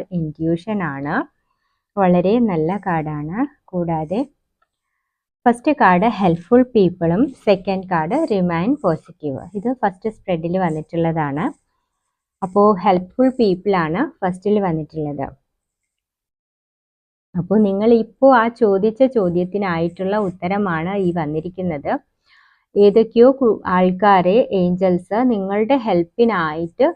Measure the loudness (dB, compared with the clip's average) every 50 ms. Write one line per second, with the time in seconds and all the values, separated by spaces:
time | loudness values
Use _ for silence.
0 | -4 -6 -6 -6 -6 -6 -6 -6 -2 -2 -2 -2 -4 -6 -6 -4 -4 -6 -6 -8
1 | -6 -6 -4 -6 -6 -8 _ _ _ _ _ _ _ _ _ _ _ _ -4 0
2 | 2 2 4 2 2 2 2 2 0 0 -2 -2 -2 -2 -4 -4 -4 -4 -4 -4
3 | -4 -6 -6 -8 -8 -8 -6 -6 -6 -6 _ _ _ -10 -6 -6 -4 -4 -4 -4
4 | -4 -4 -6 -6 -6 -8 _ _ _ _ _ _ _ _ _ _ _ _ _ _
5 | _ _ _ _ _ _ _ _ 0 0 0 0 0 -2 0 4 4 4 4 4
6 | 2 0 0 0 0 0 0 0 0 2 4 4 4 4 2 2 2 2 0 0
7 | -2 0 2 2 0 -2 -4 -4 0 0 0 0 0 -4 -6 -6 -4 -4 -2 -2
8 | -2 -2 -2 -2 -2 0 0 0 0 0 -2 -2 0 -2 -2 0 0 -2 -2 -2
9 | _ -16 -20 _ -8 -8 -8 -8 -10 -12 -10 -6 -6 -6 -4 -2 -4 -6 -4 _
10 | -10 -10 -10 _ -6 -4 -4 -4 -4 -4 -2 -2 -2 -2 -4 -6 -8 -6 -4 -2
11 | -2 -2 -2 -2 -2 -4 -4 -4 -4 -6 -6 _ _ _ _ _ _ _ _ _
12 | _ _ _ _ _ _ _ -12 -10 -4 0 2 4 4 2 2 2 0 0 0
13 | -2 -6 -2 0 0 0 2 2 0 0 0 0 -2 -2 0 0 0 -2 -2 -2
14 | -4 -4 -6 -6 -6 -6 -4 -4 -2 0 0 0 0 0 -2 -4 -6 -8 -8 -8
15 | -6 -6 -6 -8 -8 -10 -10 _ _ _ _ _ _ _ _ _ _ _ _ _
16 | _ _ _ _ _ _ _ _ _ _ _ _ _ _ _ _ _ _ _ _
17 | _ _ _ _ _ _ -8 -8 -4 0 0 2 2 2 0 0 2 2 4 2
18 | 2 -2 _ 2 4 4 6 6 2 0 0 0 2 2 2 2 0 0 2 2
19 | 0 2 2 0 0 0 0 -2 -2 -2 -4 -4 -4 -2 -2 -2 -2 -4 -4 -6
20 | -4 -2 -2 -2 -2 -4 -6 -6 -6 -4 -2 -2 -2 -2 -2 -2 -4 -4 -4 -2
21 | -2 -2 -2 -2 -4 -4 -4 -6 -6 -8 -10 -6 -6 -4 -4 -4 -4 -6 -6 -6
22 | _ _ _ _ _ _ _ _ _ _ _ _ _ _ 2 4 4 6 6 4
23 | 2 2 4 4 6 6 4 4 2 0 0 0 -2 -2 0 2 2 2 0 2
24 | 4 4 4 4 4 4 2 2 2 0 0 0 0 0 0 0 0 0 0 0
25 | -2 -4 -2 0 0 0 0 -2 -2 -4 -2 -2 0 0 0 0 0 0 0 0
26 | -2 -2 0 0 0 2 2 0 -2 -2 -4 -6 -8 -8 _ 0 0 0 0